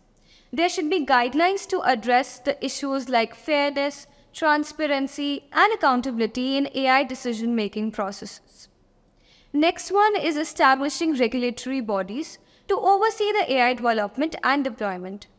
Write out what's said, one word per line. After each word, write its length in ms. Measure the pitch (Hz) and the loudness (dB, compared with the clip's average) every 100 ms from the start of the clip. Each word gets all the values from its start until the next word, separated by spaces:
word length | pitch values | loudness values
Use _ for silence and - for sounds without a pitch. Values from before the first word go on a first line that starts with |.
| _ _ _ _ - | _ _ _ _ -10
There 180 | 254 349 | 0 0
should 200 | 370 302 | 0 -2
be 160 | 370 262 | 0 2
guidelines 640 | 254 247 277 349 392 - | 2 2 2 2 0 -2
to 140 | 370 | -2
address 580 | - 247 226 247 269 - | 0 0 2 2 2 -6
the 180 | 285 - 269 | -4 -4 -4
issues 440 | - 277 269 262 | -6 -4 -4 0
like 260 | 240 226 - | 0 0 -4
fairness, 720 | - 294 285 277 285 - - _ _ | -2 0 2 0 -4 -6 -20 _ _
transparency, 1120 | - 320 302 294 - 302 277 269 - 285 285 - | -2 2 2 0 -4 -2 0 -2 -4 -4 -4 -4
and 220 | 302 415 | 2 2
accountability 840 | 453 294 254 262 226 220 254 254 269 | 4 2 2 0 -2 -2 -2 -2 0
in 120 | 277 | -2
A 140 | - 262 | 0 2
I 160 | 262 | 2
decision-making 880 | 254 254 247 220 226 233 202 214 214 | 2 -4 -6 -4 -2 0 -2 -4 -6
processes. 800 | 214 196 202 214 - _ - - _ _ _ _ _ _ _ _ | -4 -6 -6 -14 -16 _ -20 -20 _ _ _ _ _ _ _ _
Next 400 | 285 320 349 - | 2 2 0 -2
one 240 | 392 427 415 | 2 4 2
is 220 | 320 294 | 0 -2
establishing 800 | 320 - 277 262 285 - 330 269 | -4 2 4 4 0 -2 -2 2
regulatory 680 | 233 254 240 240 254 269 | 0 0 -2 -4 -6 -6
bodies 580 | 220 196 185 233 320 - _ _ - | -2 -4 -4 -8 -10 -12 _ _ -4
to 80 | 392 | 0
oversee 540 | 370 392 440 440 415 | 4 4 2 0 0
the 120 | 415 - | 0 2
A 80 | 262 | 2
I 120 | 240 | 2
development 640 | 247 240 220 202 - 311 - | 2 0 0 -2 -2 -4 -2
and 200 | 247 285 | 0 0
deployment. 640 | 262 220 208 180 185 202 - | -2 -4 -6 -6 -10 -14 -16